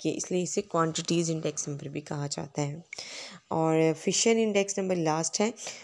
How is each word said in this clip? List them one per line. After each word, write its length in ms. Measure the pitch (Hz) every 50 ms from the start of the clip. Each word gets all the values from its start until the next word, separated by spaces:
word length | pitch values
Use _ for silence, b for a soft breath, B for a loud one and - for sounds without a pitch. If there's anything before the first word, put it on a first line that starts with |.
की, 80 | - 160
इसलिए 300 | 151 - - - 185 180 180
इसे 180 | 160 - - 202
क्वांटिटीज 640 | - - 170 165 160 156 - 165 - 170 170 170 160
इंडेक्स 360 | 165 160 160 156 147 - - -
नंबर 180 | 147 143 143 143
भी 120 | 143 147 147
कहा 240 | - 156 147 143 143
जाता 340 | - - 160 143 - -
है। 220 | 147 143 147 165 170 _ B B B B B B B B B B B B
और 420 | - 165 160 160 160 160 160 160 156
फिशर 420 | 156 - 202 180 - - 233 226 226
इंडेक्स 400 | 226 220 202 202 196 196 - -
नंबर 160 | 196 185 185 175
लास्ट 420 | 160 156 151 160 165 - - -
है, 60 | 208 220 247 B B B B B